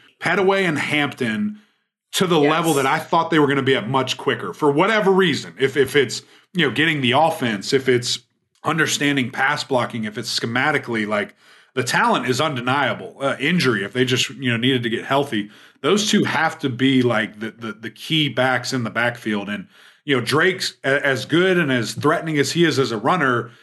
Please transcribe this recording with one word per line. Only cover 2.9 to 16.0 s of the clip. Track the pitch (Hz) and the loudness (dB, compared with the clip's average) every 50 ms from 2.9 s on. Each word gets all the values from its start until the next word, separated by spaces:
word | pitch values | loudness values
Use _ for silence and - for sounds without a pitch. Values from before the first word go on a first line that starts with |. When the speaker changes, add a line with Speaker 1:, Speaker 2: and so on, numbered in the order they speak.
| 147 160 | 0 0
Speaker 1:
thought | - - 180 165 165 165 | -2 0 0 0 2 2
they | 170 151 | 2 2
were | 147 | 4
gonna | 135 143 143 | 4 2 2
be | 127 131 131 | 2 2 2
at | 120 101 120 | 0 0 -2
much | 135 131 131 135 - - | -2 -2 0 -2 -4 -4
quicker | - 139 117 - 101 92 | -2 -4 -2 -2 -4 -10
for | 85 - 156 147 | -6 0 0 2
whatever | 139 156 185 208 220 214 185 190 | 4 4 2 2 2 2 4 4
reason. | 190 185 190 170 131 - - - - - | 4 4 4 2 2 -2 -6 -10 -6 -2
If, | 131 131 - | -2 0 2
if | 151 131 - - | 2 2 2 4
it's, | 147 131 123 - - - _ - - _ _ | 2 2 2 -2 -8 -12 _ -20 -20 _ _
you | - 175 156 | -2 0 0
know, | 131 107 | 0 2
getting | 127 156 165 160 147 | 2 0 2 0 0
the | 131 120 | 0 2
offense, | 120 143 160 160 160 - 131 117 107 98 98 - | 4 4 4 2 2 0 -2 -2 -2 -4 -2 0
if | 139 131 131 131 | 0 2 4 4
it's | 123 120 123 - - - _ _ _ _ _ _ _ _ - | 2 2 2 -2 -6 -6 _ _ _ _ _ _ _ _ -4
understanding | 139 160 160 151 - - - 147 143 143 139 123 110 | -2 0 0 0 0 0 0 0 0 0 0 -2 -4
pass | - - 135 139 147 147 - | -2 -2 0 0 0 -2 -2
blocking, | - 135 123 117 107 - 120 110 | -2 0 0 0 -2 -4 -6 -8
if | 107 - 123 | -8 -8 -8
it's | 113 - - - | -8 -6 -4 -4
schematically, | - 123 117 123 135 151 147 135 113 120 117 110 107 | -4 -2 -2 0 0 0 0 0 -2 -4 -4 -4 -2
like, | 101 107 104 101 98 - _ _ - - - _ _ - | -2 -2 -2 -4 -4 -8 _ _ -20 -20 -20 _ _ -6
the | 127 | -4
talent | 123 120 156 175 220 240 208 151 120 127 | -2 0 0 2 2 2 2 0 0 0
is | 123 120 | 0 0
undeniable. | 151 160 139 - 123 127 131 147 139 117 101 92 95 87 - 104 | 0 -2 -2 -4 -2 0 0 0 0 0 -2 -4 -8 -14 -10 -4
Uh, | 135 135 117 - | -4 -4 -2 -2
injury, | 127 156 180 175 135 127 117 101 | 0 0 2 2 2 2 0 0
if | 98 104 - | -2 -4 -2
they | 127 127 | -2 0
just, | 123 127 120 - - | 0 0 0 -2 -2
you | - - 139 123 | -6 -6 -4 -4
know, | 120 113 | -2 0
needed | 117 131 131 123 | 0 0 0 0
to | 113 117 | -2 -2
get | 110 101 87 | -4 -4 -2
healthy, | - 135 143 143 139 117 104 104 104 - - - - _ _ | 0 0 0 0 0 -2 -6 -6 -6 -12 -20 -20 -20 _ _
those | - 147 190 208 | -2 0 0 0